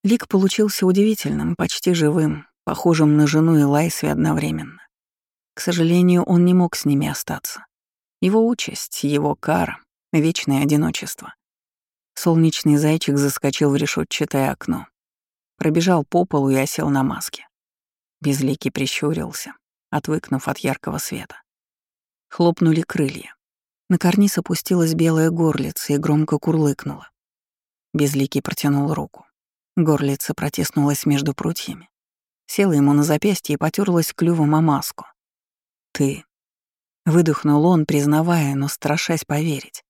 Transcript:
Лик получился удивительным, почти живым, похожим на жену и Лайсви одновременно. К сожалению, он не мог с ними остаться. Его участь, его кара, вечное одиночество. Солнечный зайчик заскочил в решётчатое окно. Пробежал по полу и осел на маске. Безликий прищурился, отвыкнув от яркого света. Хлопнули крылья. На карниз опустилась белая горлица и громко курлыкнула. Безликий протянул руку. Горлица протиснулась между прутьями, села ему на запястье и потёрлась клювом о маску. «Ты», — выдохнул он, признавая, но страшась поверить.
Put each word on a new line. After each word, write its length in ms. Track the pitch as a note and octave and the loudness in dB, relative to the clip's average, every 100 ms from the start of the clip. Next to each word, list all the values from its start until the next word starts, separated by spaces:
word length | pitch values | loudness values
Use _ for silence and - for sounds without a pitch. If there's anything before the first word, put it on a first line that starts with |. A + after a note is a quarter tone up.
Лик 240 | G3 A#3+ - | 2 0 0
получился 560 | F#3+ F#3+ - G#3+ - | 0 2 2 -2 2
удивительным, 720 | F#3 F#3 G#3+ G#3+ C#3+ D3 D#3 E3+ | 2 4 2 0 -4 -4 -4 -4
почти 380 | F3 - F#3 | -4 -2 -2
живым, 520 | E3+ D3+ E3+ D#3 D3+ - _ | 2 2 2 0 -2 -12 _
похожим 520 | - D3+ F3 D#3+ D3+ D3+ | -8 -2 2 4 4 4
на 100 | D3 | 4
жену 300 | D#3 E3 D#3+ | 4 4 4
и 60 | |
Лайсви 460 | C#3+ C#3+ E3 - D3+ | 4 2 0 -2 -4
одновременно. 760 | D3+ D#3+ D#3 D3+ D#3 D3+ - - _ _ _ _ _ _ | -2 0 0 -2 -6 -10 -18 -20 _ _ _ _ _ _
К 60 | - | -8
сожалению, 640 | - F3 E3 F3 F3+ F3 | -4 0 2 4 6 4
он 200 | - F3 | 4 4
не 80 | F3 | 6
мог 240 | F3+ F3 - | 4 2 0
с 80 | |
ними 240 | D3 C#3 D3 | 0 0 -2
остаться. 560 | C#3+ - D3+ - - - _ _ _ _ _ | -6 -8 -10 -10 -16 -20 _ _ _ _ _
Его 260 | F#3 G#3+ A3+ | 2 2 2
участь, 560 | A#3+ - - - - | 0 -6 -10 -12 -6
его 320 | C#3+ D3 D3 | -2 0 0
кара, 440 | D3 - E3+ E3+ - _ _ _ | -2 -2 0 -2 -6 _ _ _
вечное 500 | D#3+ D#3+ - - C#3 | 0 2 0 -2 0
одиночество. 720 | C#3+ D3 D#3 - - - - - _ _ _ _ _ _ _ | 2 2 0 -4 -10 -14 -18 -20 _ _ _ _ _ _ _
Солнечный 640 | - F3 E3 D#3+ - D3+ D3 | -4 2 4 4 2 2 4
зайчик 400 | D3+ D#3+ - C#3+ | 2 0 0 0
заскочил 540 | C#3+ - C#3+ - D3 | 0 0 -4 0 0
в 60 | C#3 | 2
решётчатое 760 | C3+ - - - D3 C#3 C3+ | -2 -4 -6 -6 -2 0 -2
окно. 380 | C3+ - - - _ _ _ _ _ _ _ | -4 -6 -8 -8 _ _ _ _ _ _ _
Пробежал 480 | D#3+ D#3+ F3 F3 | 0 2 2 0
по 220 | C#3+ F3+ F3+ | 0 -2 0
полу 240 | D3+ C3+ | 0 2
и 60 | C3+ | 0
осел 340 | C3+ - D#3 | -2 -4 -2
на 120 | C#3 | 0
маске. 460 | C3+ C#3 - - - _ _ _ _ _ _ _ | -2 -4 -10 -14 -20 _ _ _ _ _ _ _
Безликий 500 | D3 C#3 C3+ - - | -4 -2 -2 -4 -6
прищурился, 840 | - C3+ - - E3 D3+ - - - _ _ _ | -4 -6 -2 -4 -4 -8 -10 -14 -18 _ _ _
отвыкнув 580 | D3 - D#3 - C3 - | -6 -4 -6 -4 -6 -4
от 100 | - | -6
яркого 400 | B2 C3 - D3 | -6 -6 -8 -8
света. 420 | - - - - _ _ _ _ _ _ _ _ _ | -8 -10 -12 -20 _ _ _ _ _ _ _ _ _
Хлопнули 540 | - E3+ E3+ E3 D#3+ | 0 0 2 2 2
крылья. 520 | D#3+ - C#3 D3 - - _ _ _ _ _ | -2 -4 -4 -6 -18 -20 _ _ _ _ _
На 80 | F3+ | 0
карниз 400 | F3+ F3 G3+ - | 2 4 2 0
опустилась 560 | - F3 - F3+ E3 | -4 -6 -2 0 0
белая 380 | E3 E3 D#3+ E3 | 2 2 2 0
горлица 640 | E3 D#3+ - C#3+ - - | 2 0 0 -6 -8 -4
и 20 | C#3+ | -2
громко 420 | D#3 D3+ D#3 D3 | 2 0 0 -2
курлыкнула. 680 | - D#3+ D3 C3+ C#3 D3 - _ _ _ _ _ _ _ _ | 0 0 0 -2 -8 -12 -18 _ _ _ _ _ _ _ _
Безликий 480 | D3+ C#3+ C#3 C3+ C#3 | -2 0 0 -2 -4
протянул 500 | - - D3 C#3 C#3+ | -6 -4 0 0 -2
руку. 320 | D3 D3 - _ _ _ _ _ - | -4 -8 -16 _ _ _ _ _ 0
Горлица 580 | D#3+ C#3+ C#3 C#3 - | 2 2 0 -4 -6
протиснулась 680 | - D3 - D3+ - C#3+ C#3+ | -6 -6 -4 -4 0 0 0
между 300 | D3+ C#3 C#3+ | 0 0 0
прутьями, 560 | C3+ E3 E3+ - - - _ _ _ _ _ - | -4 -6 -6 -10 -14 -18 _ _ _ _ _ -8
села 260 | - G3 | 0 2
ему 200 | D3+ C#3+ | 4 4
на 100 | C#3+ | 4
запястье 520 | D3 D3+ G#3 F#3 - | 2 2 0 -2 -4
и 20 | D3 | -2
потёрлась 560 | D#3 - - F3 D#3 | -2 -2 0 0 0
клювом 420 | - E3+ E3 D3 | -2 0 2 2
о 60 | D#3 | 4
маску. 460 | D#3+ C#3 - - - _ _ _ _ _ _ _ _ | 2 0 -4 -14 -20 _ _ _ _ _ _ _ _
«Ты», — 320 | - C#3 - _ _ _ _ _ _ _ _ - | -2 -2 -2 _ _ _ _ _ _ _ _ 2
выдохнул 580 | E3 E3 D3 D3+ D3 E3+ | 2 2 0 2 4 4
он, 180 | F3 | 2
признавая, 680 | D3+ D3 C#3+ D3+ E3 E3+ C#3+ | 2 0 2 2 2 0 0
но 140 | C#3 C#3 | -2 -4
страшась 560 | - D3+ D3+ - D#3+ | -6 -4 -4 -2 -4
поверить. 600 | - D3 D#3+ C#3 - - | -2 -4 -2 -6 -8 -20